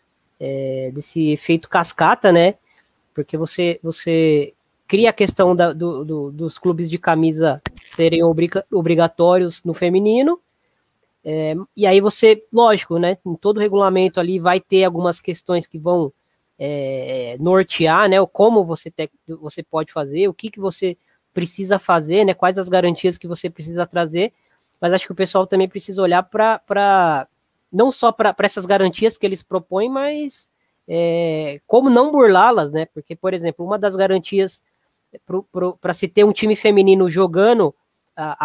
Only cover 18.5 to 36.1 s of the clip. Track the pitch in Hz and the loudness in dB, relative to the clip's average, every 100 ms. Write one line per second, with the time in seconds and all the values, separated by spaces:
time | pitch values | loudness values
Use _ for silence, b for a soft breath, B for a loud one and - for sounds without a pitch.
18.5 | 226 175 165 165 - 156 _ - 160 151 | 4 0 -4 -10 -10 -12 _ -20 -16 -16
19.5 | - 156 156 156 - 139 147 196 - 214 | -16 -8 -6 -6 -8 -8 -2 -4 -4 -12
20.5 | 208 190 - 190 175 _ _ _ - 175 | -10 -8 -6 -6 -6 _ _ _ -8 -8
21.5 | - 190 196 - 170 151 185 202 180 180 | -6 -4 -2 0 0 0 0 2 2 0
22.5 | 190 185 185 180 165 185 175 170 170 175 | -2 -2 0 0 0 -2 -4 -8 -10 -10
23.5 | - 160 170 170 175 170 165 214 _ _ | -12 -10 -6 -6 -4 -4 -2 -4 _ _
24.5 | _ _ _ 175 185 - 180 190 196 185 | _ _ _ -2 -2 -4 -6 -2 -2 0
25.5 | 190 190 196 - 190 185 175 190 208 220 | 0 -2 -4 -10 -4 0 0 0 0 0
26.5 | 220 - 202 202 196 170 147 131 _ _ | 0 -4 -2 2 4 2 0 -6 _ _
27.5 | _ _ 180 254 - 233 220 214 - 196 | _ _ 0 0 2 0 2 0 0 -2
28.5 | - 180 196 190 170 220 214 196 190 - | -2 0 2 2 0 -2 -2 -6 -6 -6
29.5 | 185 175 185 233 269 285 302 294 - - | -8 -4 -4 -4 -4 -4 -6 -8 -12 -20
30.5 | _ _ _ - 170 170 165 170 156 151 | _ _ _ -8 -2 -2 0 -2 -4 -6
31.5 | 143 - 233 269 240 277 294 233 185 220 | -10 0 2 4 4 4 6 6 8 6
32.5 | 226 147 151 160 - - 165 190 185 170 | 4 0 -4 -6 -10 -16 -8 -6 -4 -6
33.5 | - 175 208 202 190 190 190 - 196 190 | -6 -6 -4 -2 0 0 0 -2 -2 -2
34.5 | - _ _ _ _ _ - - 185 - | -4 _ _ _ _ _ -20 -10 -8 -8
35.5 | 180 180 175 180 170 180 | -6 -6 -6 -8 -6 -4